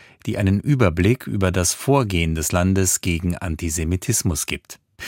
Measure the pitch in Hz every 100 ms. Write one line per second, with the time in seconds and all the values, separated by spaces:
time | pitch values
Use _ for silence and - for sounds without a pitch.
0 | - _ - 98 98 98 - 135 101 82
1 | 92 123 - 104 92 90 90 - - 139
2 | 110 90 82 80 78 90 92 95 92 -
3 | 92 82 87 87 90 80 87 80 80 92
4 | - 117 - 78 - 71 - - _ -